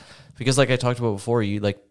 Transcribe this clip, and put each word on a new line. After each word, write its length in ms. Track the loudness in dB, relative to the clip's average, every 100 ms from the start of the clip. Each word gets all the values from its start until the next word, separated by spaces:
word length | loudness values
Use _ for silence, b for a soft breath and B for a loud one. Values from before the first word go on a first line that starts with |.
| B B B -8
Because, 200 | 0 2
like 120 | 2
I 60 | 2
talked 220 | 0 0
about 140 | -2
before, 300 | -2 -2 0
you, 180 | 0 -2
like, 180 | -2 -4 _